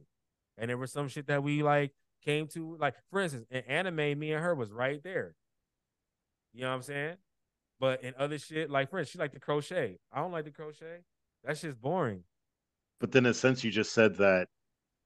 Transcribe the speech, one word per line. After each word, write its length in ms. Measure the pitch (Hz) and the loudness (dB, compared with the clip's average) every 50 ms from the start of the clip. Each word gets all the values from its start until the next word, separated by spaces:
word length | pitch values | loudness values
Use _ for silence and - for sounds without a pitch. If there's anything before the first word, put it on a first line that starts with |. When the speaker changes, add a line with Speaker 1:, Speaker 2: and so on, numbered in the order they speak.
| 71 _ _ _ _ _ _ _ _ _ _ - | -20 _ _ _ _ _ _ _ _ _ _ -6
Speaker 1:
And 120 | 113 120 | -4 -4
there 80 | 123 123 | -4 -4
was 140 | 131 127 | -6 -6
some 160 | - 147 143 135 | -6 -4 -6 -4
shit 200 | - 151 139 139 | -6 -8 -4 -2
that 160 | 147 143 139 | -2 0 0
we, 200 | 147 147 151 147 | 0 0 2 2
like, 300 | 147 147 147 143 139 - _ _ _ _ _ - | 4 4 2 2 0 -4 _ _ _ _ _ -4
came 240 | 147 147 151 156 147 | -2 -2 -2 -2 -6
to, 280 | - 170 160 160 165 160 | -8 -10 -10 -10 -6 -4
like, 180 | 151 139 127 - _ _ | -2 -2 -2 -4 _ _
for 120 | 180 196 | -2 -2
instance, 240 | 190 165 139 117 113 - | -2 -2 -4 -6 -8 -8
in 120 | 127 127 120 | -8 -8 -4
anime, 560 | 120 135 165 190 190 170 156 147 147 143 143 | -2 -2 -2 -2 -2 -2 -2 -2 -2 -2 -2
me 140 | 151 151 156 | -4 -4 -4
and 100 | 151 160 | -2 0
her 100 | 175 170 | 0 -2
was 160 | 139 117 101 | -2 -4 -6
right 300 | 107 117 127 135 147 151 147 | -4 -4 -2 -2 -2 -4 -8
there. 320 | 180 190 147 104 85 - _ _ _ _ _ _ _ _ _ _ _ _ _ _ _ _ _ _ _ _ _ _ _ - | -8 -6 -6 -6 -8 -12 _ _ _ _ _ _ _ _ _ _ _ _ _ _ _ _ _ _ _ _ _ _ _ -12
You 80 | 117 | -6
know 80 | 127 131 | -4 -4
what 60 | 131 | -4
I'm 60 | 127 | -4
saying? 340 | 120 135 143 143 143 156 180 - _ _ _ _ _ _ _ _ _ _ _ - | -6 -8 -6 -6 -6 -6 -8 -10 _ _ _ _ _ _ _ _ _ _ _ 0
But 240 | 131 131 127 127 123 | 0 2 2 0 -4
in 100 | 127 131 131 | -8 -6 -4
other 200 | 139 147 151 143 | -4 -2 -4 -6
shit, 300 | - - 156 156 160 143 | -8 -8 -6 -6 -4 -2
like, 200 | 143 139 139 135 | 0 0 0 0
for 100 | 185 190 | -2 -6
instance, 120 | 151 - - | -6 -6 -6
she 60 | 175 | -6
liked 140 | 160 143 - | -6 -6 -8
to 40 | 139 | -6
crochet. 600 | - - 147 147 143 - 180 180 139 101 90 - _ _ | -4 -2 -2 -2 -2 -2 -2 -2 -2 -2 -4 -10 _ _
I 80 | 113 131 | -8 -6
don't 120 | 165 185 | -6 -4
like 140 | 175 160 151 | -6 -8 -8
to 60 | 156 | -10
crochet. 480 | 143 - 156 151 151 - 160 160 170 175 175 _ _ _ _ _ _ _ - | -12 -16 -16 -16 -16 -16 -18 -18 -18 -18 -20 _ _ _ _ _ _ _ -6
That 120 | 127 156 151 | -4 -4 -4
shit's 180 | - 156 135 | -4 -8 -8
boring. 480 | 113 120 139 175 190 156 117 101 90 90 _ _ _ _ _ _ _ _ _ _ _ _ _ _ - | -4 -2 0 0 2 2 0 -2 -4 -8 _ _ _ _ _ _ _ _ _ _ _ _ _ _ -6
Speaker 2:
But 120 | - - - | 0 4 6
then, 120 | 131 123 | 8 8
in 60 | 123 | 6
a 20 | 113 | 6
sense, 300 | - - 131 131 127 117 | 4 4 4 4 4 0
you 80 | 113 | 0
just 220 | 95 107 104 - - | 0 0 0 2 6
said 240 | 117 110 107 90 95 | 6 6 8 8 6
that 320 | 101 98 92 92 90 - _ _ _ _ _ _ _ _ _ _ _ | 6 8 8 6 4 0 _ _ _ _ _ _ _ _ _ _ _